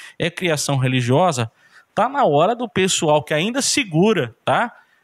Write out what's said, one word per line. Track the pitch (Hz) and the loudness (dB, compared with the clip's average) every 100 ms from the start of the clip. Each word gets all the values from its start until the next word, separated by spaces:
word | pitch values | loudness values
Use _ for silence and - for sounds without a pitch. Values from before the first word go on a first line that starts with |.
| - - | -20 -6
é | 160 | -6
criação | - 180 147 - 135 | -4 -2 -2 0 0
religiosa, | 127 131 120 135 180 123 113 _ _ - _ | 0 0 2 2 2 0 -6 _ _ -20 _
tá | - 233 | -2 -2
na | 269 214 | 0 2
hora | 143 180 240 | 4 2 0
do | 240 | -4
pessoal | 196 185 - 156 151 | -2 0 0 2 0
que | 147 151 | 0 -2
ainda | 196 254 | -2 -2
segura, | - - 220 156 208 180 120 - | -2 -2 -2 2 2 2 -2 -6
tá, | - 147 233 - _ _ | -2 0 0 -6 _ _